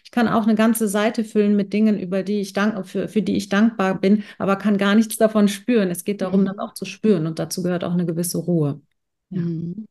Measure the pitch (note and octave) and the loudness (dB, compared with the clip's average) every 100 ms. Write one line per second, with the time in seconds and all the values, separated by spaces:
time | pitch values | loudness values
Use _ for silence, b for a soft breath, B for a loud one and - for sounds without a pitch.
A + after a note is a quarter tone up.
0 | - - A3+ G#3 A3 G#3+ A3 A3 A3 G3+ | -6 -2 0 2 2 2 2 2 0 0
1 | G#3 A3 A3 G#3+ G#3 G#3 G3 G#3 G#3+ G3+ | 0 -2 -2 0 2 2 0 2 2 0
2 | F3+ F#3+ F#3 G#3 G3 G3+ G#3 G#3+ F#3 G3+ | -2 -4 -2 -4 -4 -2 -2 -2 -6 -6
3 | F3 G#3+ F#3+ G3 G3 G3 A3+ A#3 F#3+ F#3+ | -2 -2 0 -2 0 2 2 2 -2 2
4 | F#3+ G#3 B B F#3+ G3 G#3 G3 G3 G#3 | 2 2 B B -2 0 0 0 2 2
5 | G#3+ - A3 G#3+ G3+ G3+ - A#3+ F#3+ F3 | 2 2 2 4 2 0 0 0 0 -4
6 | - G3+ F#3 G3 G3 G3+ A3 - F#3+ - | -6 -4 0 0 0 -2 -10 -10 -12 -4
7 | A3 F#3 D#3+ E3 E3 - F3+ F3 E3+ F3 | 0 2 0 -4 -6 -4 -4 -2 -2 -2
8 | F3 E3 F3 F3 E3 F3 D3 C#3+ _ _ | -2 -2 -4 -4 0 0 0 -2 _ _
9 | _ _ - F3 E3+ E3 E3+ F#3 G#3+ | _ _ -10 -6 -4 -4 -6 -10 -8